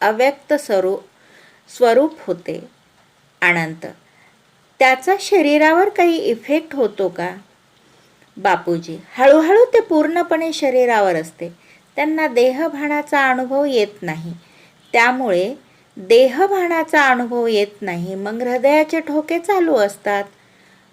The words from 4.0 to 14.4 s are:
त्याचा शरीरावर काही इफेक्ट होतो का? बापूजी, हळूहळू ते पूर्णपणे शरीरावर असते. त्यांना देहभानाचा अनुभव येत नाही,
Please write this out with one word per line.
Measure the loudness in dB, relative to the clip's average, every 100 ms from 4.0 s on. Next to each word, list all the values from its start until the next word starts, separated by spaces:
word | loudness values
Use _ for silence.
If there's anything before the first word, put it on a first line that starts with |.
| _ _ _ _ _ _ _ 0
त्याचा | 2 2 0 -2
शरीरावर | 0 2 4 4 4 4 2
काही | 2 0 2
इफेक्ट | -2 -4 -2 -4 -2
होतो | -4 -4 -2 -6
का? | -4 -10 -10 -20 _ _ _ _ _ _ _ _ -4
बापूजी, | 0 0 -2 -6 -6 -16 -12 2
हळूहळू | 6 6 6 4
ते | 4 2
पूर्णपणे | 2 0 0 -2 -2 -2 -4
शरीरावर | -4 -2 0 2 2 2 0
असते. | -6 -12 -16 -16 _ _ _ -6
त्यांना | -2 -2 -2
देहभानाचा | 2 0 0 -6 -6 -4 -4 -2 0 0
अनुभव | 0 -2 -2
येत | 0 0 -2 -6
नाही, | -10 -10 -10 -14